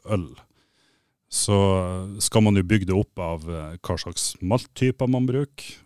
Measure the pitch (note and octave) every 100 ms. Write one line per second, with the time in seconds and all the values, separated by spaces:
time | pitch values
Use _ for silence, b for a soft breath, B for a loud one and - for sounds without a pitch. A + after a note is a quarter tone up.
0 | - G#2 D#2+ - _ _ _ _ _ _
1 | _ _ _ - - G2+ G2 F#2+ F2+ F#2
2 | F#2+ G2+ - A#2 G#2+ G2+ F2+ G#2+ F#2 F#2
3 | G#2 - F2 E2 D#2+ E2 D#2 E2+ - F2
4 | - F2 - - F2+ A2 - - C3 B2+
5 | B2 B2+ B2+ B2+ C#3+ - - -